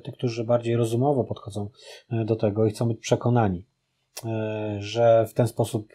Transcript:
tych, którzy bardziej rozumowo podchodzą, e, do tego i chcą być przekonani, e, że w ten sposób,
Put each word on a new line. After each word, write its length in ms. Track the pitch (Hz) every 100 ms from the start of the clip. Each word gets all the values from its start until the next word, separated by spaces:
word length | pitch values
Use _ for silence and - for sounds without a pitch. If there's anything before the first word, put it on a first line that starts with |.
tych, 100 | -
którzy 300 | - 127 113
bardziej 320 | 113 120 117 117
rozumowo 480 | 113 117 135 143
podchodzą, 460 | 104 110 - 101 104 - - - -
e, 140 | 117
do 120 | 110 113
tego 300 | 110 101 110
i 40 |
chcą 180 | 107 113
być 100 | 113
przekonani, 680 | - 120 120 120 104 87 - _ _ _ _ -
e, 520 | 117 113 110 107 107 101
że 460 | 101 113 117 113 110
w 40 |
ten 120 | - 117
sposób, 440 | - 117 113 107